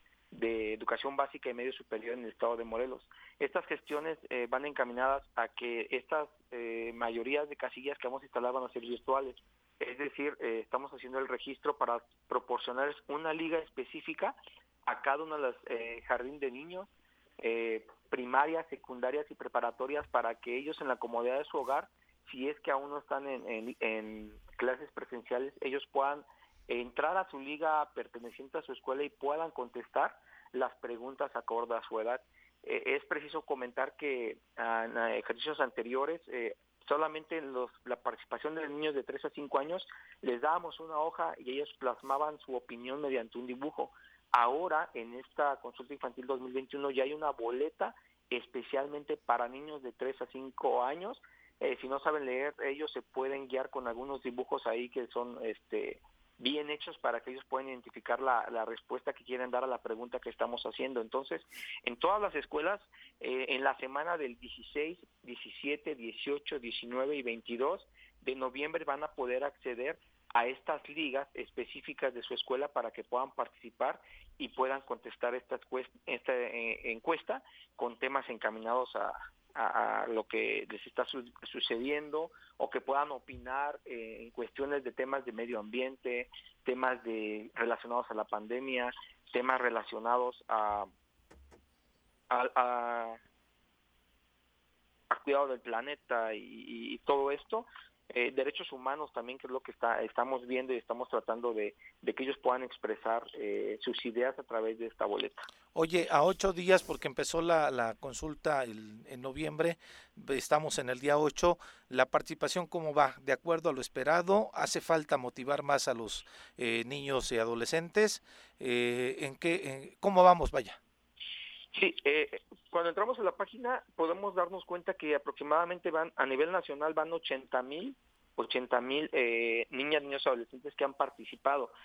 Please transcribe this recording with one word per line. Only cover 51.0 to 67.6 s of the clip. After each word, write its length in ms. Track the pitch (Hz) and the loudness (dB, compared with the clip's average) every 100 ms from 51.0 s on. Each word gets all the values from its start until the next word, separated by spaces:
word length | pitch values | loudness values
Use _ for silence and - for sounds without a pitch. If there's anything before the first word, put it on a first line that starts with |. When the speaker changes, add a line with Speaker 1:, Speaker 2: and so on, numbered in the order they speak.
| 190 269 - - - _ | -6 -10 -16 -20 -20 _
Speaker 1:
Eh, 180 | - 127 | -2 0
si 80 | 127 | -2
no 100 | 139 | 0
saben 260 | 160 151 135 | 2 2 0
leer, 280 | 127 143 - | 0 -2 -2
ellos 260 | 139 143 151 | -4 -2 -4
se 80 | 131 | -6
pueden 480 | - - 131 139 135 | -6 -4 -2 -4 -4
guiar 200 | 131 135 | -2 -2
con 200 | - 123 | -4 -4
algunos 340 | 117 135 139 | -4 -6 -6
dibujos 420 | 127 120 127 139 - | -4 -4 -2 -2 0
ahí 220 | 113 123 | -2 -2
que 180 | - 117 | -4 -4
son, 360 | - 123 120 | -4 -4 -4
este, 560 | 113 104 _ 110 - - - _ _ _ | -6 -6 _ -4 -2 -6 -14 _ _ _
bien 320 | 127 147 147 | -2 0 -2
hechos 260 | 147 - 160 | -4 -6 -2
para 240 | 127 117 | 0 0
que 80 | - | -4
ellos 160 | 127 - | -10 -4
puedan 220 | 131 135 | -4 -4
identificar 500 | 127 117 117 - 120 | -8 -12 -12 -2 0
la, 300 | 131 120 - | 4 4 2
la 160 | 117 113 | -2 -2
respuesta 480 | 113 - 127 - | -4 -6 -4 -4
que 100 | - | -6
quieren 280 | 120 127 127 | -6 -4 0
dar 120 | 123 | 0
a 40 | 131 | 0
la 160 | 120 | -2
pregunta 360 | - 113 123 123 | -4 -6 -4 -6
que 120 | - | -6
estamos 340 | - 117 120 113 | -2 -2 -2 -6
haciendo. 340 | - 131 127 | -4 -4 -2
Entonces, 420 | 110 131 135 165 - - - - | -2 -4 -4 -6 -8 -14 -10 -6
en 120 | - 120 | -6 0
todas 220 | 170 208 | 2 4
las 140 | 202 | 2
escuelas, 480 | 151 - 151 160 202 - - - _ | -2 -4 -2 0 -2 -6 -20 -20 _
eh, 260 | 127 127 131 | -4 -2 0
en 140 | 131 | 2
la 140 | 139 131 | 2 0
semana 400 | 131 139 160 170 | -4 -4 -2 -2
del 200 | 139 120 | -2 -6
dieciséis, 580 | 120 - 117 147 156 175 - _ | -14 -14 -6 -4 -4 -6 -16 _
diecisiete, 720 | - 120 113 - 143 147 160 | -14 -12 -12 -8 -4 -4 -4
dieciocho, 640 | 143 113 107 - 143 - 147 | -6 -8 -6 -4 -4 -4 -6
diecinueve 560 | 120 110 120 123 135 151 | -6 -8 -4 -2 0 -2
y 60 | |
veintidós 640 | 120 117 - 117 | -2 -6 -6 0